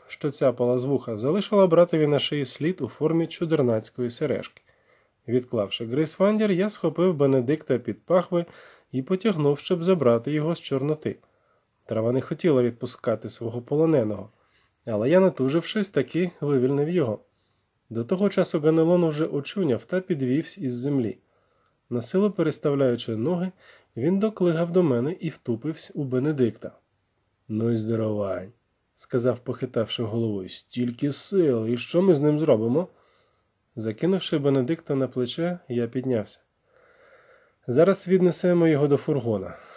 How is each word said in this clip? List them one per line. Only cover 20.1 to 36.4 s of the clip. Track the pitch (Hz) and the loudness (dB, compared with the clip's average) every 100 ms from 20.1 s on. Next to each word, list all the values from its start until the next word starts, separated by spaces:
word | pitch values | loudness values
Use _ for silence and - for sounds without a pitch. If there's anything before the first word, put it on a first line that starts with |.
| 160 131 135 156 - | -4 0 0 -2 -8
із | 143 123 | -6 -4
землі. | 131 143 110 - _ _ _ _ _ _ _ | -2 -2 -2 -6 _ _ _ _ _ _ _
Насилу | 120 117 185 208 | -6 -2 0 0
переставляючи | 190 160 - 151 143 135 120 - 110 | 0 -2 0 -2 2 2 0 -4 -4
ноги, | 123 175 185 - - - _ - | -2 -2 -4 -8 -20 -20 _ -4
він | 135 196 | 0 0
доклигав | 214 208 175 160 170 | 0 0 0 2 2
до | 175 | 2
мене | 170 120 131 185 | 4 2 0 -4
і | 165 | -8
втупився | - - 113 143 156 - - | -8 -6 -6 -4 -8 -10 -8
у | |
Бенедикта. | 139 127 143 147 117 - - - _ _ _ _ _ _ _ | -4 0 0 2 0 0 -14 -18 _ _ _ _ _ _ _
«Ну | 107 113 | -4 0
й | 117 | -2
здоровань», | 110 113 110 104 101 92 95 _ _ _ _ _ | -2 -2 -2 -2 -4 -6 -8 _ _ _ _ _
сказав, | - 127 120 117 | -6 -2 0 -2
похитавши | - 123 123 120 110 - | -6 -8 -6 -4 -4 -4
головою, | 113 117 113 101 92 | -4 -2 -2 -4 -8
«стільки | - - - 123 120 143 | -14 -12 -6 -4 -2 -4
сил, | 139 - 196 160 117 110 | -4 -2 2 2 2 0
і | 120 | -4
що | - 170 | -2 0
ми | 196 151 | 4 4
з | |
ним | 147 151 | 4 2
зробимо?» | 156 113 117 135 185 _ _ _ _ _ _ _ _ - | 4 2 4 0 -2 _ _ _ _ _ _ _ _ -10
Закинувши | 110 107 170 190 - 160 | -8 -4 -2 -2 -2 -2
Бенедикта | 139 135 123 165 - 139 | 2 2 0 -4 -4 -4
на | 131 | -2
плече, | 127 123 - 170 175 - | -4 -6 -4 -4 -6 -6
я | 120 117 | -4 -2
піднявся. | 127 131 120 101 - | -4 -2 -2 -2 -12